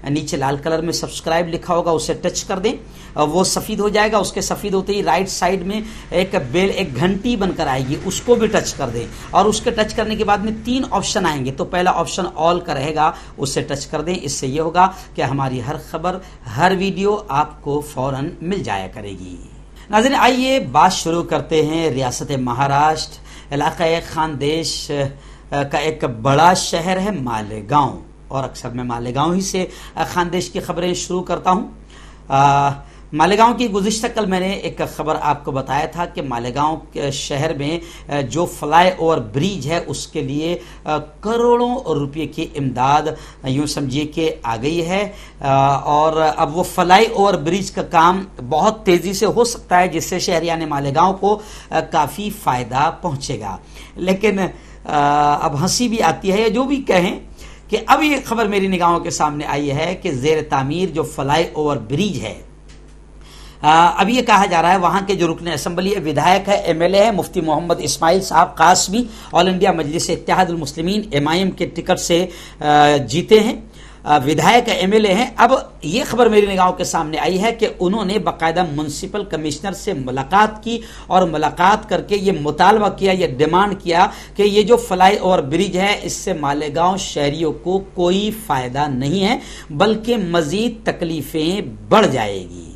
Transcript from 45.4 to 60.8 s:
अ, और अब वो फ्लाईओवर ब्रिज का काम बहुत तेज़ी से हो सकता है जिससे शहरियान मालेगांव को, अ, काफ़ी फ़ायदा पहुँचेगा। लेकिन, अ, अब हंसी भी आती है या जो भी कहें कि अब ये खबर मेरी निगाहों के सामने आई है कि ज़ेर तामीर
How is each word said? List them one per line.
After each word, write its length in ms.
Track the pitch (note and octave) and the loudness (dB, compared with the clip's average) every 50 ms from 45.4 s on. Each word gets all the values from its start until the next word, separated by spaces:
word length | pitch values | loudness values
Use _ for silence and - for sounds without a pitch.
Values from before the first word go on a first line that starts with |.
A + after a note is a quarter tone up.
अ, 420 | - C#3 C3+ C3+ C3+ C#3 C#3 C3+ - | 0 2 4 4 4 4 2 2 0
और 320 | D#3 D3 D3 D#3 D#3+ D#3 | 2 2 4 4 2 2
अब 360 | D#3+ D#3+ D#3 D3+ - E3 D3 D3 | 2 2 2 2 2 0 0 0
वो 80 | F3 F3+ | -2 -4
फ्लाईओवर 760 | - - F#3 F3 F3 F#3 G3+ A3+ A3 A3 G#3 G3 G3+ F#3+ | -2 0 0 4 6 6 6 6 4 4 2 4 4 2
ब्रिज 320 | E3 C#3+ D#3+ F3 G3+ F#3+ - | 2 0 -2 -2 -2 -4 -4
का 120 | - F#3+ | -6 -6
काम 460 | E3 - - E3 D#3+ F3 F#3 F#3+ F#3+ - - - | -6 0 4 4 6 6 4 2 -2 -8 -12 -14
बहुत 420 | B2+ A#2+ D#3 D3+ F3 G#3+ G#3+ A3 - | -6 -2 0 2 2 2 0 0 2
तेज़ी 280 | G3 F3 F3 E3+ G3 G3 | 2 2 2 2 -2 -2
से 120 | F#3+ A3 | 0 0
हो 200 | F#3+ D3+ G#3 A#3+ | 0 2 2 2
सकता 320 | A#3 - - - - F3+ | 0 0 -8 -2 2 4
है 120 | F3+ F3+ F3+ | 4 4 4
जिससे 300 | D3+ D#3+ D3 - F#3+ F3 | 0 -4 -4 -4 -4 -4
शहरियान 460 | - - F#3 E3 E3 E3+ E3 E3 D#3+ | -2 0 0 0 0 0 -2 -2 -4
मालेगांव 480 | D3+ D3 C#3+ C#3 C#3 C3+ D#3 E3+ F#3+ G3 | -4 -4 -4 -2 0 2 4 4 4 2
को, 280 | - F#3+ G3+ G#3+ G#3 - - - - - - | 0 0 0 0 0 -4 -16 -18 -20 -14 -4
अ, 80 | - D#3+ | -2 -2
काफ़ी 500 | D#3 - - D#3+ D3+ C#3+ - - G#3 G#3 | -2 0 0 0 0 0 -4 -8 -8 -8
फ़ायदा 600 | G#3 - - D3+ C3 B2 B2 A2 B2+ C3 D3 E3 | -8 -4 -2 -2 -2 -2 -4 -2 0 0 0 0
पहुँचेगा। 720 | E3 - - F3 C#3 C3+ - - C3 G#2 G#2 G2 F#2 F#2 - - - - - - - | -2 -4 -6 -6 -6 -6 -6 -8 -8 -8 -8 -10 -10 -12 -14 -20 -20 -20 -20 -18 -10
लेकिन, 400 | - E3+ F#3 F#3+ F#3+ G#3+ G#3+ F#3+ | -4 -2 -2 0 2 2 0 2
अ, 140 | F#3+ F#3 D#3 - - - - - - - - D#3+ D3 C#3+ C#3+ C#3+ D3 D3 D3 D3 C#3+ - | 0 -2 -4 -6 -12 -20 -20 -20 -16 -8 -2 0 2 2 4 4 4 4 2 2 2 0
अब 120 | D#3+ C#3+ | -2 0
हंसी 320 | C#3 E3 F#3 - - B3 | 0 0 0 0 0 0
भी 100 | A#3+ G#3+ | 0 0
आती 320 | A3+ F3+ D#3+ D#3 - - F#3+ | 0 0 0 0 0 -2 0
है 120 | F#3 G#3 | 2 2
या 80 | A3+ A3+ | 2 2
जो 140 | G3 A#3+ C4+ | 2 0 0
भी 140 | C4+ C#4+ | 0 -2
कहें 440 | C4 - - G3+ F3+ E3+ F#3+ F4 - - - - - - - - - - - | -2 0 2 2 2 2 2 -2 -6 -12 -16 -20 -20 -20 -20 -20 -20 -8 -6
कि 80 | G#3 | -6
अब 260 | G#3 - - C4 D#4+ D#4 | -4 4 4 4 4 4
ये 160 | D4+ C#4+ B3+ | 2 0 -2
खबर 280 | C4 - A3 A3+ A3+ | -2 -4 -2 0 0
मेरी 200 | G3+ G3+ G3+ F#3+ | 0 0 0 0
निगाहों 320 | F#3+ F#3+ E3+ F3 E3+ E3+ E3 | 0 0 2 2 2 2 2
के 120 | E3 F3 | -2 -4
सामने 340 | D3+ - D#3 D3+ D3 D3 D3+ | -2 0 0 0 0 -4 -4
आई 220 | C#3 C#3 D3 D3 | -4 -4 -2 -2
है 280 | C#3+ C3+ D3 D#3+ F3 F#3 | -2 -2 -2 -2 -4 -4
कि 160 | - - F3+ | -4 -4 -4
ज़ेर 300 | D3 B2 C3 D#3 D#3 D#3 | -4 0 2 2 2 2
तामीर 480 | D3 D3+ D3+ C#3 C3+ C#3 D#3 F3 | 0 0 0 0 0 0 0 -2